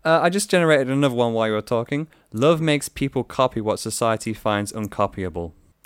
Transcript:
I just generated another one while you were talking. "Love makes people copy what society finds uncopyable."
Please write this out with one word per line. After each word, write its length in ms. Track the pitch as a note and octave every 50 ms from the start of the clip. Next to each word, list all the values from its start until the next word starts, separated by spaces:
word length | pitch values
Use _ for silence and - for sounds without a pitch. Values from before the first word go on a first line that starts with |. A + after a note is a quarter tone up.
| -
I 260 | D#3+ E3 E3 E3 F3
just 200 | F3+ G3+ G3+ -
generated 380 | G3 F3+ E3 D#3+ D3+ C#3 C3 B2+
another 260 | C3+ C#3 C#3+ C3+ A#2+
one 180 | A#2+ A#2+ A#2
while 160 | A2+ A2+ A2+ A2
you 60 | G#2+
were 80 | G#2+
talking. 460 | G#2+ - B2 A#2+ A#2 - C#3+ C#3+ D#3+ - _ _ _ _
"Love 280 | - A2 C3 D#3+ E3+ D#3
makes 280 | D#3+ D#3 D3 C#3+ - -
people 360 | - - C#3 C3+ - C3 A#2
copy 360 | - - - C3 B2+ - A#2
what 180 | G#2 G#2+ G2 -
society 520 | - A2+ - - A#2+ A2+ A2 G#2+ - A2
finds 400 | G#2 - - A2 G#2 G#2 G2+ -
uncopyable." 800 | - G#2+ G#2 G2+ - - G2+ F#2+ - G2 F#2 F2+ E2 F2 E2+ E2+ - _ _ _ _ _ _